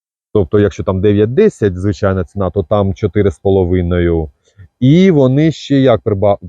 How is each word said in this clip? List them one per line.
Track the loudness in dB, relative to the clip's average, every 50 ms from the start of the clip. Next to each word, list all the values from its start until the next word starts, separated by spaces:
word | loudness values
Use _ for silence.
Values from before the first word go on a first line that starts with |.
| _ _ _ _ _ _ -2
Тобто, | -2 -2 0 0 0
якщо | 0 0 -2 -4 -6
там | -4 -4 -2
дев'ять-десять | 0 0 0 0 0 0 0 0 0 0 0 0 -2 -2 -2
звичайна | -2 -4 -4 -4 -2 -2 -2 -2 -2 -4
ціна, | -6 -6 -6 -6 -4
то | -4 -4 -4
там | -2 0 0 0 -2 -2
чотири | -4 -4 -4 -2 0 0 0
з | -2 -2
половиною. | -2 0 0 0 0 0 0 -2 -2 -2 -2 0 0 0 0 -2 -4 -6 -10 _ _ _ _ -20 -20 -20 _ -2
І | 2 2 4 4 4 4
вони | 4 4 2 2 2 2 0 0 -2
ще | -4 -4 -2 0
як | 2 2 2 2 0
приба-, | 0 -2 -4 0 0 0 0 -2 -4